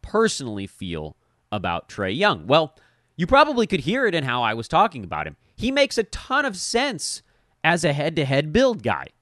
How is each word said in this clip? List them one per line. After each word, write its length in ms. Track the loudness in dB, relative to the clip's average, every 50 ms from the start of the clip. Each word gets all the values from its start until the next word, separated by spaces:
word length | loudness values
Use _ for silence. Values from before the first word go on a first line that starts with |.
personally 640 | -10 -4 0 2 2 0 0 -4 -6 -8 -6 -8 -8
feel 500 | -10 -10 -10 -8 -8 -6 -6 -8 -10 -12 _ _ _ _ _ _ _
about 360 | -6 -4 -2 -2 -4 -4 -6 -8
Trae 300 | -8 -4 -4 -2 0 0
Young. 300 | 2 2 0 0 0 2
Well, 280 | 4 4 4 2 -4 _ _ _ _ _ _ _ _
you 120 | -6 0 4
probably 400 | 6 6 6 6 4 0 0 0
could 140 | 0 -2
hear 260 | 0 0 0 0 0 0
it 80 | 0
in 80 | 0 0
how 180 | -2 0 0
I 140 | 0 0 0
was 120 | -2 -2 0
talking 360 | 2 4 4 2 0 -6 -10
about 240 | -8 -6 -6 -6 -6
him. 100 | -10 -14 _ _ _
He 160 | -6 -4 0
makes 280 | 2 2 2 2 2 -2
a 40 | -4
ton 380 | -4 -6 -12 -6 -2 0 0 0
of 140 | -2 -4 -6
sense 640 | -6 -2 -2 0 0 -2 -4 -6 -8 -10 -10 -12 -14 _ _ _ _ _ _ _ 0
as 220 | 2 2 2 2
a 80 | 0 0
head-to-head 580 | 0 -2 -2 -2 -2 0 2 2 0 2 2
build 300 | 2 4 4 4 2 0
guy. 280 | -2 -4 -4 -4 -6 -12 -18 _